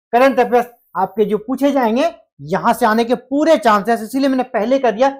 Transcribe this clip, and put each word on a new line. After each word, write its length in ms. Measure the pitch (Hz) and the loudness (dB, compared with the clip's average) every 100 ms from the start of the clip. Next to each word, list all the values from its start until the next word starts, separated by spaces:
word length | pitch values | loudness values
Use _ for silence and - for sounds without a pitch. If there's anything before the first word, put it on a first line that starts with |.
| _ | _
करंट 260 | 240 269 240 | 2 2 2
अफेयर्स 260 | 233 240 233 - _ 175 | 2 2 -2 -8 _ -6
आपके 280 | 190 - | -4 -2
जो 120 | 208 208 | -2 -2
पूछे 320 | 214 262 277 | -6 -2 0
जाएंगे, 320 | 277 233 226 330 330 _ _ | 0 0 0 -2 -4 _ _
यहां 300 | 143 175 185 | -6 -2 0
से 120 | 233 240 | 0 0
आने 180 | 220 | 0
के 100 | 233 | 0
पूरे 420 | 247 - 277 311 311 | -2 -2 -2 2 2
चांसेस, 460 | 233 208 190 233 | 4 0 0 -4
इसीलिए 260 | 214 269 269 | -4 -2 -2
मैंने 140 | 262 | -2
पहले 340 | 240 220 214 269 | -2 -4 0 0
कर 140 | 254 | 0
दिया 160 | 208 269 269 | 0 0 -2